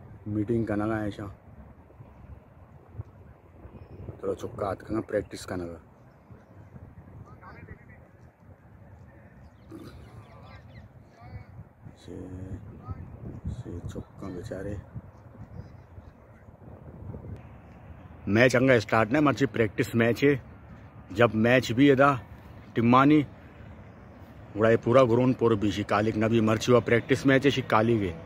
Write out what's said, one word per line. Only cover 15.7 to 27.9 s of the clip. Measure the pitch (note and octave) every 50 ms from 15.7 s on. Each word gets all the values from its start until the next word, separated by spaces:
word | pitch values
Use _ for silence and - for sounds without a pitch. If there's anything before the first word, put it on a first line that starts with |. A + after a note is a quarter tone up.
| - - - - - - - - - - - - - - - - - - - - - - - - - - - - - - - - - - - - - - - - - - - - - - - - - - - G2+
मैच | G2 A2+ B2 B2+ A#2+
अंगा | A#2+ C3 C3+ B2+ A2+
स्टार्ट | - - A#2 A2 A2+ G#2
ने, | B2+ D#3
मर्ची | D3+ C#3+ B2 G#2+ C#3
प्रैक्टिस | - - A2+ A2+ G2+ - - A#2+ - -
मैच | A#2 A2+ A#2 A2+ - C#3
है। | C#3+ C#3+ B2+ - - - - - - - - - - - - - -
जब | F#2 G2 A#2+ G#2+ G#2
मैच | A2 A2 A#2+ B2+ C3 - -
भी | A2+ B2 C#3+ C#3+
है | C3+
दा, | B2+ C#3 C#3+ C#3 A#2+ - - - - - - - - - - -
टिम्मानी, | B2 A2+ A#2 B2 C3 C3+ D3 D3+ D3+ C#3 - - - - - - - - - - - - - - - - - - - - - - - - - -
उड़ा | G2+ A2 A2+
ये | A2+
पूरा | A2 - A2+ A#2+ C3+
ग्राउंड | C3+ A2+ A2+ A#2+ B2+ C3 A#2+
पूरा | - A2+ A#2 A2+
बीसी | G2+ G#2+ G#2 F2 G#2 G#2
कालिक | - G#2+ G#2 G#2+ A2+ G2+
नबी | G#2+ A2 A2 A#2 A2+
मर्ची | A2 G#2+ A2+ A2 - B2
हुआ | B2 A#2
प्रैक्टिस | - - A#2 A2+ - - C3+ - -
मैच | C3+ C3+ C3+ C3+
है, | C#3
शी | - C3
काली | - - A2+ A2 A2 A#2